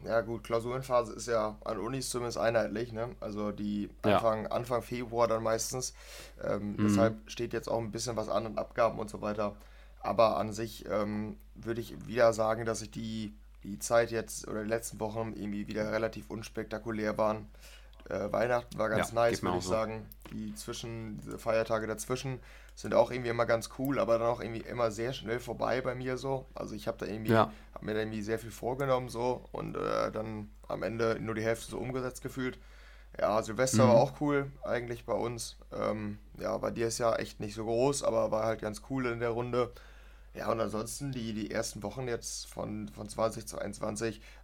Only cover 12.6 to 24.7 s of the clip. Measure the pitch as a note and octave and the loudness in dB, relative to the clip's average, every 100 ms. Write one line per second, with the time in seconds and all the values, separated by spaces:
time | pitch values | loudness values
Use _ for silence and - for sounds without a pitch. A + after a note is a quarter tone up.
12.6 | A2+ G#2+ G#2+ - A2+ A2 G#2+ - - - | 0 -2 -4 -6 -6 -4 -6 -10 -20 -16
13.6 | - G2+ - A#2 A#2 A2+ G#2+ - - G#2+ | -10 -8 4 6 6 0 -4 -8 -6 -4
14.6 | G#2+ A2+ A2+ G2+ G#2+ A2 A2+ G#2 G#2 G#2 | 0 -2 -2 -4 -4 -2 -4 -4 -4 -4
15.6 | G#2 G#2+ G#2+ A2 A2 G#2+ G#2 G#2+ G#2+ - | -4 -2 0 2 0 -2 -8 -8 -6 -8
16.6 | G#2+ G#2+ A#2 G#2+ G#2+ G#2 G#2+ G#2+ G#2 - | -6 -6 -4 -2 0 4 2 2 -4 -16
17.6 | - - - - - F#2+ G2+ G#2 A#2+ B2 | -20 -20 -20 -20 -6 -4 0 2 4 2
18.6 | A#2+ - G#2+ G#2+ F2 A#2 A#2 F#2+ F#2 F2+ | 0 -2 0 2 0 4 4 4 0 0
19.6 | F2+ A2 A2 A2 G#2 - - G#2+ G#2+ G#2 | 0 0 0 -4 -10 -16 -12 -8 -8 -8
20.6 | - A#2 A#2+ A#2 A2+ G#2+ - A2 A#2 A2+ | -8 -8 -8 -8 -8 -8 -8 -6 2 2
21.6 | A2 A2+ G#2+ G#2+ - B2+ C3+ B2+ - - | 4 2 0 -4 -2 -2 -2 -6 -10 -20
22.6 | - - A2 G#2 A#2+ B2 A#2+ A#2 A2+ A#2 | -20 -10 2 6 6 4 -2 0 4 2
23.6 | - - C3 B2+ G#2 A#2 A#2 A#2+ A2+ A2+ | 0 -4 0 2 4 4 4 0 -2 -6
24.6 | - | -6